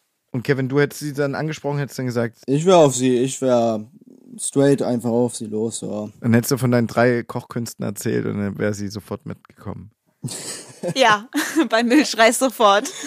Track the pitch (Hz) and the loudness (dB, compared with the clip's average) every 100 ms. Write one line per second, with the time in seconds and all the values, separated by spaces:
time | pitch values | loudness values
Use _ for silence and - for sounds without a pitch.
0 | _ _ _ 127 113 135 131 139 143 - | _ _ _ -4 0 0 0 0 0 -2
1 | 147 139 143 135 156 156 143 143 135 - | -8 -4 -4 -4 -6 -6 -6 -4 -6 -6
2 | 127 117 117 - - 143 175 180 147 123 | -4 -2 -4 -4 -2 0 6 8 6 4
3 | 127 123 131 - 131 123 117 110 110 - | 2 2 0 -2 2 2 2 -2 -6 -18
4 | - - - - - 139 139 135 110 120 | -20 -20 -20 -12 -4 2 4 4 2 -2
5 | 120 117 123 - 107 107 113 - 110 104 | 0 0 0 -4 -8 -4 -4 -6 -8 -8
6 | 104 - 120 113 117 127 123 123 113 - | -8 -6 2 2 2 0 2 0 0 2
7 | 120 120 113 123 - 127 113 - 113 104 | 2 2 -2 -10 -8 -8 -8 -8 -8 -6
8 | 117 120 113 104 101 98 104 101 101 104 | -4 -2 -2 -4 -4 -4 -4 -4 -8 -10
9 | - 104 110 - - _ 98 95 101 _ | -10 -12 -12 -16 -18 _ -14 -14 -16 _
10 | _ _ 127 - - - - - 180 269 | _ _ -12 -12 -12 -14 -16 -10 -6 0
11 | 233 208 233 294 311 294 247 226 240 240 | 2 2 -2 -6 -2 -2 0 2 4 4
12 | 240 220 226 233 262 - 214 202 269 - | 2 4 4 4 0 4 4 4 0 -8